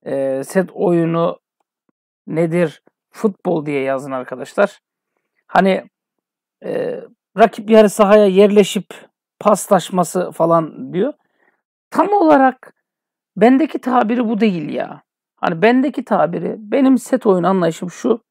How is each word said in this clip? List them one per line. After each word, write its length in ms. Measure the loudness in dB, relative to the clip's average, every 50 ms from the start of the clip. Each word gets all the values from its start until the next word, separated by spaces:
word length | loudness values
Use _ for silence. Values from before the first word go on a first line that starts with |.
| _
e, 380 | -8 -6 -6 -4 -4 -4 -6 -8
set 260 | -4 -2 -2 -2 -2 -6
oyunu 680 | -4 -2 0 0 0 0 0 -2 -2 -2 -2 -4 -8 _ _ _ _ _ _ _ _ _ _ _ _ _ _ _ _ _
nedir, 560 | -8 -4 -4 -2 -2 0 -2 -2 -2 -4 _ _ _ _ _ _ _
futbol 560 | _ -4 -4 -4 -4 _ _ -4 -4 -4 -4
diye 160 | -4 -6 -4 -4
yazın 300 | -4 -4 -6 -6 -8 -10
arkadaşlar. 680 | -10 -10 -10 -12 -14 -14 -10 0 0 0 0 -2 _ _ _ _ _ _ _ _ _ _ _ _ _ _
Hani, 440 | _ -2 0 2 2 0 -2 -4 -12 _ _ _ _ _ _ _ _ _ _ _ _ _ _ -12
e, 360 | -10 -8 -6 -6 -6 -8 -10 -14 -18 _ _ _ _ _ 2
rakip 320 | 2 2 2 -6 -4 2
yarı 200 | 6 6 6 4
sahaya 360 | 4 2 4 4 6 6 6
yerleşip 600 | 4 6 4 4 6 6 4 2 2 0 -6 -8 _ -20 -20 -20 _ _ _ _ _ _ _
paslaşması 920 | 0 0 0 0 0 0 0 0 0 -2 -2 -2 -2 -2 -2 -6 -6 -6
falan 640 | -4 -2 0 2 2 0 0 -2 -10 -14 -14 -8 -4
diyor. 200 | -4 -4 -4 -4 _ _ _ _ _ _ _ _ _ _ _ _ _ _ _
Tam 180 | -4 -2 -2 0
olarak 680 | 2 2 4 4 4 4 4 2 0 _ -18 -20 _ _ _ _ _ _ _ _ _ _ _ _ _
bendeki 440 | 2 4 4 4 4 0 -2 -4 -8
tabiri 480 | -6 -2 0 0 0 0 -2 -2 -2 -2
bu 120 | -2 0
değil 280 | 0 0 0 -2 -6 -8
ya. 340 | -8 -8 -8 -8 -12 -18 _ _ _ _ _ _ _
Hani 260 | _ -4 -4 -2 2 2
bendeki 420 | 2 4 4 0 0 -4 -6 -6
tabiri, 520 | -2 0 0 0 0 -2 -6 -6 -8 -8 -10
benim 400 | -10 -4 -2 0 2 2 2 2
set 280 | 0 -2 -4 -2 0
oyunu 220 | 0 0 2 2 0
anlayışım 420 | 0 0 0 -2 -4 -4 -12 -12
şu. 300 | -12 -8 -4 -4 -4 -4 _ _